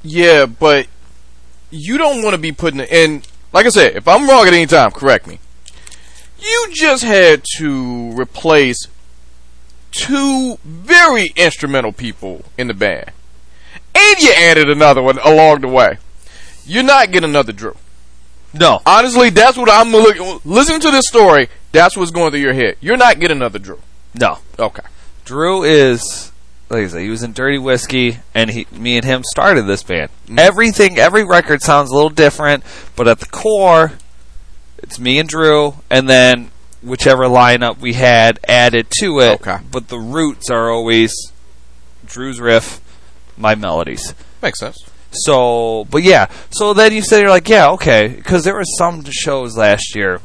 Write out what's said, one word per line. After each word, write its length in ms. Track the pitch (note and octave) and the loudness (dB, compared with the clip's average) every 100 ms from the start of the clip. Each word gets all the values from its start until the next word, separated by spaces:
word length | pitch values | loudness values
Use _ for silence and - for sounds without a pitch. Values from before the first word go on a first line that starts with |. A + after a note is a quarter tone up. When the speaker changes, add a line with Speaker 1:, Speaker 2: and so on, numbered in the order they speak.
Speaker 1:
Yeah, 420 | D#3 E3 F3 D#3 C3+ | -6 0 4 4 2
but 420 | A#2 D#3+ C#3+ B2 - - - - - - - - | 0 2 2 -2 -14 -20 -20 -20 -20 -20 -20 -18
you 260 | D#3 D#3 C4+ | -16 -8 -2
don't 240 | D#4 C4 | -2 -2
wanna 140 | G#3+ F#3 | -4 -4
be 140 | D#3 | -6
putting 280 | C#3+ E3+ C#3 | -6 -6 -6
it 80 | C3 | -2
in. 320 | E3 D#3+ D3 - - - | 2 2 -2 -12 -20 -2
Like 120 | - B3 | 0 2
I 40 | |
said, 260 | G#3 C3 - | 4 2 2
if 120 | E3 | 2
I'm 200 | G3+ C#4 | 2 4
wrong 180 | C4+ F#3+ | 4 6
at 60 | |
any 120 | F3 D#3 | 4 4
time, 240 | D#3 A2+ | 2 2
correct 340 | - C3+ A2 - | 0 0 0 -2
me. 120 | E2+ - - - - - - - - - - | -20 -20 -20 -20 -20 -20 -20 -20 -20 -20 -14
You 280 | G#4 A#4 A4+ | -6 -4 -4
just 300 | D#4 D#4 C4 | -2 0 0
had 400 | B3 G3 F3 D3+ - - | 0 4 4 4 -2 -8
to 540 | D#3 C3+ B2+ A#2+ A#2 | -6 -6 -8 -10 -10
replace 640 | A#2 B2+ - D#3+ D3+ C3 A#2+ - - - - - - - - - - - | -8 -8 -6 0 2 0 -4 -12 -18 -20 -20 -20 -20 -20 -20 -20 -20 -16
two 640 | - - C#4 C#4 C4 C4 G#3+ | -12 -6 -4 -2 -4 -6 -10
very 720 | D3+ E3 G3+ F4 E4+ A#3+ F3 - | -16 -18 0 2 4 0 -4 -2
instrumental 560 | E3+ - C#3+ C#3 A2+ | -2 -2 -4 -4 -4
people 540 | - A#2+ - F#2+ F2+ - - | -8 -12 -12 -14 -14 -16 -12
in 100 | B2 | -10
the 60 | |
band. 380 | G2 G#2 D2 - - - - - - - - - F4+ | -4 -4 -4 -12 -20 -20 -20 -20 -20 -20 -20 -6 0
And 240 | G#4 G4+ | 2 4
you 100 | D4 | 2
added 380 | E3 E3+ D#3 D3 | 4 4 2 2
another 320 | D3 D3+ C3+ | 4 4 4
one 160 | C3 C3 | 2 2
along 420 | D3+ D#3 D#3 D3 | 4 6 6 4
the 60 | C3 | 2
way. 300 | B2+ A2+ - - - - - - - - | 2 2 0 -14 -20 -20 -18 -18 -18 -8
You're 180 | G3+ | -2
not 280 | C4 C#4 G#3+ | 2 2 2
getting 180 | F3+ E3 | 0 0
another 220 | D3 A#2 | -2 -2
Drew. 220 | G#2 G#2+ - - - - - - - - | -8 -14 -14 -20 -20 -20 -20 -20 -20 -18
Speaker 2:
No. 280 | D3+ E3 A#2 - | 0 2 2 4
Speaker 1:
Honestly, 440 | G3+ B3 A#3+ A#3+ | 2 4 2 4
that's 280 | F#3 A#3+ C4 | 4 4 4
what 120 | A#3 | 4
I'm 200 | G#3 A#3 | 4 4
looking, 480 | A3 A3 F3+ F#3 F3 D3 | 6 4 2 -8 -10 -2
listening 340 | G3+ D4 D#4+ | 0 2 0
to 100 | D4+ | 0
this 160 | C#4 B3+ | 0 2
story, 420 | A#3 G3+ D3 A#2+ - - | 4 6 4 0 -8 -2
that's 260 | D#3 F3 G3 | 2 2 0
what's 140 | F3 | -6
going 200 | E3+ D#3+ | -2 -2
through 100 | C#3+ | -2
your 120 | C#3 | -4
head. 240 | C3 A2+ - | -2 -2 -4
You're 180 | D3 B3 | -4 2
not 220 | A#3+ - | 2 2
getting 180 | F#3 C#3+ | -2 -2
another 220 | A#2+ G2+ | -6 -8
Drew. 200 | F#2+ F2+ - - - A#2 | -16 -18 -20 -20 -18 -4
Speaker 2:
No. 200 | A2 - - - | -4 -4 -16 -8
Speaker 1:
Okay. 240 | A2 - - - - - - | -8 -8 -18 -18 -18 -18 -12
Speaker 2:
Drew 380 | C3+ E3 F#3+ | -6 -4 -2
is, 680 | D#3 D3+ C3+ A#2+ - - - - - - - | 2 4 4 0 -6 -14 -16 -20 -20 -20 -10
like 160 | A#2 F#2+ | -8 -6
I 20 | |
said, 140 | E2+ | -8
he 80 | G2 | -10
was 140 | A2+ | -10
in 100 | A#2 | -10
Dirty 240 | A2 C3 C#3 | -6 -4 -4
Whiskey, 640 | C3 B2+ - C3 A#2+ A#2 - | -2 -4 -2 -2 -2 -6 -8
and 160 | A2+ A2+ | -4 -4
he, 160 | A#2 - | -4 -12
me 260 | - A#2 A#2+ | -10 -4 -4
and 80 | B2 | -2
him 180 | B2+ | -4
started 400 | B2 - F3+ E3 | -4 -2 0 0
this 200 | G2 G2 | 0 -6
band. 260 | - F2 D2 - - | -4 -8 -8 -14 -6
Speaker 1:
Mm-hmm. 140 | A2+ | 2
Speaker 2:
Everything, 580 | F3 F#3+ A3+ G#3 G3 F3 | 2 2 -2 2 0 2
every 260 | D3+ G#3 | 2 2
record 380 | G3 F3 E3+ D3 | 2 0 2 -2
sounds 300 | - C#3+ C3+ | 2 0 2
a 20 | C#3 | 0
little 140 | D3+ | 0
different, 540 | D3+ D3 - D3+ C#3+ - - - - | 2 2 2 -2 -2 -6 -18 -16 -2
but 120 | A#2 | 0
at 120 | A2+ | 0
the 60 | - | -4
core, 680 | - A3 G#3 F#3+ E3 D#3+ - - - - - - - - - | -8 -4 0 4 4 2 -4 -20 -20 -18 -18 -18 -20 -20 -20
it's 200 | - - | -18 -8
me 200 | B2 C#3 | -2 -2
and 80 | D#3 | -2
Drew, 480 | D#3 D#3 D3+ D3 C#3+ - | -2 0 2 -2 -6 -2
and 180 | C3 C3 | -2 4
then 420 | C3 B2+ B2 A#2 - - - | 4 4 2 -4 -20 -20 -18
whichever 400 | A#2+ B2+ C#3 C3 B2+ | -12 -2 0 2 2
lineup 540 | B2 B2 A#2+ A#2+ A#2+ | 4 4 2 -2 -6
we 140 | B2 | -8
had 460 | A#2+ B2 A#2+ A2+ A2+ - | 0 2 4 4 0 -2
added 400 | B2 B2 A#2 A2+ - | 2 2 0 -4 -6
to 200 | G3+ D3 | -4 2
it. 220 | A#2+ - | 2 2
Speaker 1:
Okay. 160 | G2 F2+ D#2+ | -4 -10 -8
Speaker 2:
But 160 | B2+ A2+ | -12 -10
the 80 | A#2+ | -12
roots 500 | A2+ D3 D#3 - - | -8 -4 -6 -6 -6
are 200 | A#2+ A#2 | -4 -2
always 420 | A#2 A2+ A2+ A2+ - - - - - - - - - - | -4 0 2 2 -4 -16 -20 -20 -20 -20 -20 -20 -20 -18
Drew's 340 | B2 C3+ A#2+ | -14 -14 -6
riff, 400 | A#2 A2+ - - - - - - - - | 0 0 0 -16 -20 -20 -20 -20 -20 -6
my 180 | G#2+ G#2+ | -4 -2
melodies. 600 | G2 D#2+ D#2+ A#1 - - - - | -4 -4 -6 -10 -14 -16 -20 -8
Speaker 1:
Makes 180 | - - | -8 -8
sense. 180 | A#2 - - - - | -14 -14 -20 -20 -16
Speaker 2:
So, 720 | - - C3+ B2 A#2 A2+ A2+ G#2 | -8 0 0 0 -2 -4 -6 -4
but 140 | D3 | 0
yeah. 240 | F3+ D#3+ F#2+ - - | 4 4 2 -6 -14
So 220 | - G#3 | -6 -2
then 200 | G3+ A3 | 2 2
you 80 | G#3+ | 2
say, 200 | G3+ G#3+ | 0 2
you're 80 | G3+ | 4
like, 180 | F#3 E3 | 2 4
"Yeah, 200 | G#3+ D3 | 4 4
okay." 500 | F#3 D3+ A2+ G#2+ B2 | 2 0 2 0 -6
'Cause 200 | - F3+ | -4 -2
there 100 | E3 | -2
were 100 | G3 F3+ - | -6 -8 -4
some 260 | F3 E3 C#3 | -4 -4 -12
shows 500 | - D#3 C#3 B2 A2 | -8 -6 -6 -6 -2
last 380 | G#2+ G2+ - G#2+ | 0 0 -4 -6
year 260 | G2 F2+ | -4 -6